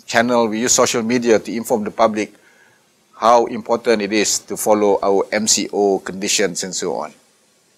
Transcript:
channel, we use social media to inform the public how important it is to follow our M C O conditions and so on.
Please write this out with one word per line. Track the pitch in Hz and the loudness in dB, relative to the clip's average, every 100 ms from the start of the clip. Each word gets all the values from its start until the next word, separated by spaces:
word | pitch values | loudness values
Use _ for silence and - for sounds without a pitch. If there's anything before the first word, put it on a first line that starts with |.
| - | -2
channel, | 117 120 120 113 | 0 2 2 0
we | 107 | 0
use | 123 | 0
social | - 120 123 | 2 2 0
media | 110 123 120 104 | -2 0 2 2
to | - | 0
inform | 113 113 113 | -8 -4 -4
the | 104 | -4
public | - 110 107 101 _ _ _ _ _ _ _ _ - | 0 0 0 -8 _ _ _ _ _ _ _ _ 0
how | 113 120 117 | 4 4 2
important | 120 110 117 123 107 | -4 -4 -2 0 0
it | 101 | 0
is | 110 95 - | 0 0 -4
to | - 98 | -6 -4
follow | 110 104 104 98 | 2 4 4 2
our | 101 98 - | 2 0 0
M | 107 110 | -2 0
C | - 95 | -2 -2
O | 101 101 95 | 0 0 0
conditions | - 92 101 - 95 87 | -4 -8 -4 -2 -2 -4
and | 95 87 | -8 -6
so | 90 60 | -6 -6
on. | 76 - _ _ _ _ _ | -8 -14 _ _ _ _ _